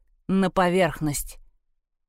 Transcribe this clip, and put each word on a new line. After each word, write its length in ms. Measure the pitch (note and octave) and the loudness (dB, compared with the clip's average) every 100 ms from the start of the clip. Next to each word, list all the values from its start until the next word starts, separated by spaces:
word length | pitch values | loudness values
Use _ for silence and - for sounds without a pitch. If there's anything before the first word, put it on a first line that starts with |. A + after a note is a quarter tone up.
| _ _ - | _ _ -2
на 240 | F#3+ F#3 | 0 0
поверхность. 880 | F#3+ F3+ F#3 G3 - D#3 C#3 - - - _ _ _ _ _ | 2 2 2 0 -2 -4 -4 -8 -16 -20 _ _ _ _ _